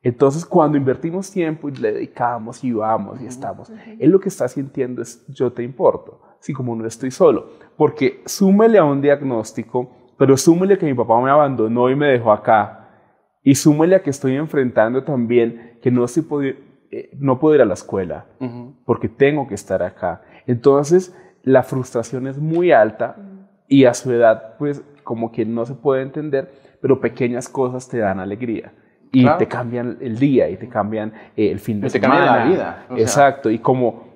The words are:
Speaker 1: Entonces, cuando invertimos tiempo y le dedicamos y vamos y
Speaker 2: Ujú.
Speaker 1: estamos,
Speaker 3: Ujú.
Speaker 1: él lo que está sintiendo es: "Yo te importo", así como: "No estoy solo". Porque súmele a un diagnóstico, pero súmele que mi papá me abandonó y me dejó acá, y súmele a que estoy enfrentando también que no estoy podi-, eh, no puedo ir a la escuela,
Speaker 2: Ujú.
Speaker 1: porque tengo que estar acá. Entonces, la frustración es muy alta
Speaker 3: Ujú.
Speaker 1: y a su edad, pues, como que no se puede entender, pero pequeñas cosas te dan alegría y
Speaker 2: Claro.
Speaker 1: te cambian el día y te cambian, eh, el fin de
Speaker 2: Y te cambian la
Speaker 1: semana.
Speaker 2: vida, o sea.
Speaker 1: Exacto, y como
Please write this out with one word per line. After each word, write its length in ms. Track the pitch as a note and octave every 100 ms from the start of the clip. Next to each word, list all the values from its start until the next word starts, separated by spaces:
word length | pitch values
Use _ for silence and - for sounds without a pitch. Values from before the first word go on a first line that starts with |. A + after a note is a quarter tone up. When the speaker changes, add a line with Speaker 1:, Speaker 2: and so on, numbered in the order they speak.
Speaker 1:
Entonces, 440 | B2+ A#2+ C#3 D3+ F3
cuando 320 | F#3 D3+ D3
invertimos 540 | C3+ B2+ E3 F3+ F#3+
tiempo 360 | F#3 E3 D#3 C#3+
y 40 |
le 200 | C3 C#3+
dedicamos 680 | - - - A#2+ A#2+ A2 -
y 80 | B2+
vamos 440 | A2 A2 C#3+ G2+ G2+
y 80 |
Speaker 2:
Ujú. 40 | A2+
Speaker 1:
estamos, 420 | B2+ G2+ - -
Speaker 3:
Ujú. 80 | - - -
Speaker 1:
él 120 | C#3
lo 100 | F#3+
que 80 | F#3+
está 180 | - B2
sintiendo 540 | - C#3 - B2 B2
es: 220 | A#2 - -
"Yo 240 | C3+ B2
te 100 | B2
importo", 580 | A#2+ - D#3 - - - _ _
así 140 | -
como: 240 | C3+ B2 A#2
"No 100 | A2+
estoy 240 | - C3
solo". 380 | - F3 A2+ - - - -
Porque 460 | D3+ - C3 -
súmele 540 | - - F#3+ G3 A3+ G#3+
a 60 |
un 160 | D3+ C#3
diagnóstico, 920 | C#3+ C#3+ C#3 A#2 A2 - A2+ B2+ B2+ _ _ _
pero 200 | C3+ C3+
súmele 420 | - E3+ F#3+ F#3+
que 80 | D#3
mi 80 |
papá 260 | B2 A2 A#2
me 100 | C3
abandonó 600 | D3 D3 B2 A2 A#2 B2
y 60 | C#3
me 100 | D3
dejó 240 | B2 A#2
acá, 500 | G#2+ - A2 G#2 - - _ _ _ _ _
y 120 | C3+
súmele 420 | C3+ D#3 D3 E3 F#3
a 60 |
que 80 | E3
estoy 260 | C3 C3+ C3+
enfrentando 680 | D#3+ D3+ B2+ A2+ A2 B2+
también 760 | C3 C3+ A2+ A#2+ A#2 A#2 - _
que 80 | C3
no 140 | B2
estoy 180 | A#2+ E3
podi-, 340 | D3+ D3 C3+ - _ _ _
eh, 200 | - - C#3
no 200 | C#3 B2+
puedo 160 | D#3 D3+
ir 40 |
a 40 | A2
la 80 |
escuela, 520 | - - G2 F2 D2+ - _
Speaker 2:
Ujú. 340 | B2+ A#2+ B2 C#3+
Speaker 1:
porque 240 | - A#2 G#2+
tengo 380 | - C#3 D3+ A#2
que 60 |
estar 280 | G2+ - F#2
acá. 400 | F2+ - F#2 - _ _ -
Entonces, 680 | A#2+ C#3 C#3 D3 F3+ F#3 - - _
la 200 | - C3
frustración 640 | A#2+ C3+ B2 A#2+ A2+ B2+ C3+
es 100 | C3+
muy 320 | D#3 E3 F3
alta 440 | C3 G#2+ A2 A#2+ -
Speaker 3:
Ujú. 80 | - - _ _ _
Speaker 1:
y 160 | C#3
a 80 | B2+
su 180 | A#2+ C3
edad, 420 | A#2+ A#2 A2 - -
pues, 240 | D3 C#3+ - _
como 260 | - A2+ A#2
que 120 | -
no 220 | A2 A#2 A#2+
se 80 |
puede 280 | C3+ D3 C3
entender, 480 | C3+ C#3+ D3+ C#3 C3+ _ _ _
pero 200 | C3+ C3
pequeñas 480 | A#2+ B2 B2 B2 -
cosas 400 | - B2+ B2+ B2+
te 100 | B2
dan 200 | G#2 F#2+
alegría 520 | F#2+ G#2 A#2+ G#2+ - _ _ _ _
y 100 | C3
Speaker 2:
Claro. 160 | B2+ E3
Speaker 1:
te 80 | G#3+
cambian 520 | B2 A#2+ A#2+ A#2+ -
el 180 | C3 A2
día 300 | C#3+ B2 E2
y 80 | F#2+
te 120 | A#2
cambian, 440 | A#2 G#2 A2 G#2+ - - -
eh, 140 | G#2
el 80 | F#2
fin 200 | - G#2
de 60 | -
Speaker 2:
Y 40 |
te 100 | A#2+
cambian 240 | C3 C#3
la 80 | C#3
Speaker 1:
semana. 180 | A#2 B2
Speaker 2:
vida, 360 | F3+ - - -
o 40 |
sea. 80 | B2+
Speaker 1:
Exacto, 480 | C3 C#3+ C#3 C3+ D3
y 80 | -
como 460 | - B2+ A#2+ - -